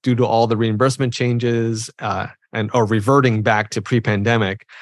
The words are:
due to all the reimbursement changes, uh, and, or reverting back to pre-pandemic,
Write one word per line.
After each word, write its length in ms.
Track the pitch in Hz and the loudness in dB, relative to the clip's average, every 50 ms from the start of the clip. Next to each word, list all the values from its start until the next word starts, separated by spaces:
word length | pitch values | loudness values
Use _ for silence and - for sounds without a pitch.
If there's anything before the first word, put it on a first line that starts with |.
due 140 | - 131 123 | -2 0 0
to 100 | 117 123 | 2 2
all 220 | 107 113 113 117 110 | 2 2 2 2 2
the 100 | 113 107 | 0 0
reimbursement 560 | 117 113 110 107 127 135 131 - 135 123 120 | 0 0 0 2 0 0 0 0 -2 -4 -2
changes, 800 | - 127 123 120 117 120 120 117 117 113 113 113 110 113 - - - | -2 -2 -2 -2 0 0 0 0 0 -2 -2 -4 -4 -8 -10 -12 -8
uh, 280 | 113 107 95 92 98 117 - _ _ _ - | -6 -6 -4 -4 -6 -8 -12 _ _ _ -6
and, 180 | 113 107 104 - | -6 -4 -2 0
or 120 | 123 113 | 0 2
reverting 580 | 101 113 110 101 131 139 139 131 127 110 107 104 | 2 0 0 2 4 4 4 4 4 2 2 0
back 260 | 120 110 107 107 - | 0 0 0 -2 -4
to 120 | - 113 | -6 -8
pre-pandemic, 880 | 95 - 127 120 110 120 104 98 101 117 120 113 107 95 95 - - _ - - | -4 -2 -2 0 0 0 -2 0 0 2 2 2 2 0 -2 -6 -12 _ -20 -20